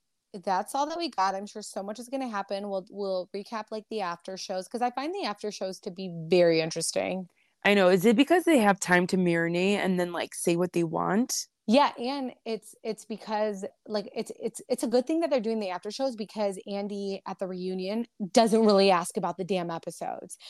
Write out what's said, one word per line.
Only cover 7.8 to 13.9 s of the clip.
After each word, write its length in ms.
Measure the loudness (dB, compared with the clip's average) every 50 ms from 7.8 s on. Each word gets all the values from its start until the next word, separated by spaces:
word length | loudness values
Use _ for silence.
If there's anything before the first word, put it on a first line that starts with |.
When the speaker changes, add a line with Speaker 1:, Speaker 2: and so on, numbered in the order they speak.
| 6 6
Speaker 2:
Is 160 | 6 6 6
it 100 | 4 6
because 280 | 6 4 4 4 4 4
they 160 | 4 4 6
have 200 | 6 4 4 2
time 280 | 2 4 4 4 4 4
to 100 | 2 2
marinate 600 | 2 4 2 2 2 0 0 0 2 2 2 2
and 220 | 2 0 0 0
then, 120 | 0 -2
like, 240 | -2 -6 -6 -6 -8
say 200 | -4 0 0 2
what 180 | 2 2 0 0
they 100 | 0 -2
want? 640 | 0 0 0 0 2 2 2 2 0 -2 -6 -6 -10 _ _ _ 2
Speaker 1:
Yeah, 260 | 4 4 4 4 0 -4
and 340 | -6 -6 -6 -6 -8 -8 -10 _ _
it's, 300 | -8 -8 -8 -8 -16 -20 _ _
it's 220 | -8 -8 -8 -8
because, 600 | _ -10 -10 -8 -6 -2 -2 -2 -2 -2 -4 -8 -10 -12 _ _
like, 200 | -6